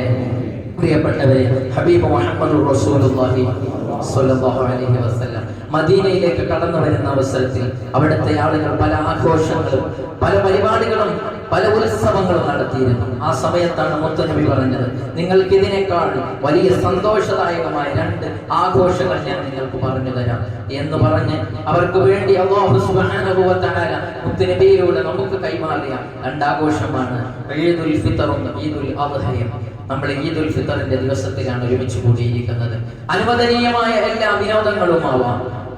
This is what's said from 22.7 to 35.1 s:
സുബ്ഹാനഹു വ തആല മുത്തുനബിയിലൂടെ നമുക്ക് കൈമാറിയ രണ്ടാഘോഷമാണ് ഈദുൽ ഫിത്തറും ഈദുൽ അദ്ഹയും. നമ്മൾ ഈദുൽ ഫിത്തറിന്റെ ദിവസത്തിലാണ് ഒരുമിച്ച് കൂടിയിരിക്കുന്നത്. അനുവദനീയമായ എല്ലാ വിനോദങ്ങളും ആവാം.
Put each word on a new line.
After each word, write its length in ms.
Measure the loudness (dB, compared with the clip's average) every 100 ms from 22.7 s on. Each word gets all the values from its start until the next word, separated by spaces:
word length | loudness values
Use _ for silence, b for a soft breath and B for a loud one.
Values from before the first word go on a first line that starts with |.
| 4
സുബ്ഹാനഹു 600 | 4 2 2 0 0 2
വ 120 | 2
തആല 480 | 2 0 -2 -2 -4 -6 -6 -4
മുത്തുനബിയിലൂടെ 760 | 0 0 4 6 6 4 2
നമുക്ക് 400 | 0 -2 -4 -4
കൈമാറിയ 560 | -4 -4 -4 -4 -4 -8 -10 -8 -8
രണ്ടാഘോഷമാണ് 1080 | -2 0 0 0 0 -2 -2 -2 -4 -6 -8 -8
ഈദുൽ 460 | -2 0 0 0 0
ഫിത്തറും 600 | 0 0 0 -2 -4 -4
ഈദുൽ 400 | -4 -4 -4 -4
അദ്ഹയും. 760 | -4 -2 -2 -2 -4 -6 -10 -10 -6
നമ്മൾ 240 | -4 -4
ഈദുൽ 420 | -2 -2 -2 -2
ഫിത്തറിന്റെ 440 | -2 -2 -2 0 0
ദിവസത്തിലാണ് 720 | 0 -2 -2 -4 -4 -2 0
ഒരുമിച്ച് 300 | 0 -2 0
കൂടിയിരിക്കുന്നത്. 840 | 2 2 2 -2 -2 -2 -2 -4 -8 B -4
അനുവദനീയമായ 800 | -2 0 2 2 2 2 2 0
എല്ലാ 460 | 0 0 0 0 0
വിനോദങ്ങളും 680 | 0 0 0 0 2 2
ആവാം. 600 | 2